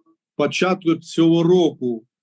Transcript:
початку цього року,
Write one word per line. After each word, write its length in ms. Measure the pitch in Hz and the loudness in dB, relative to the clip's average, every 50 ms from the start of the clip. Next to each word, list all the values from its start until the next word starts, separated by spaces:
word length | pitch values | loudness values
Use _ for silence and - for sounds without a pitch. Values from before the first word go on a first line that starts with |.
| _ _ _ _ _ _ _ | _ _ _ _ _ _ _
початку 580 | - 147 139 - - 180 185 185 190 175 165 156 | -4 -4 -4 -2 -2 -2 -2 -2 -4 -2 -4 -4
цього 480 | - - - - 160 165 165 165 170 165 | -4 -6 -10 -2 0 2 2 2 2 2
року, 640 | 175 185 185 175 147 - - 127 123 117 110 _ _ _ _ | 2 2 4 2 0 -2 -4 -8 -8 -8 -8 _ _ _ _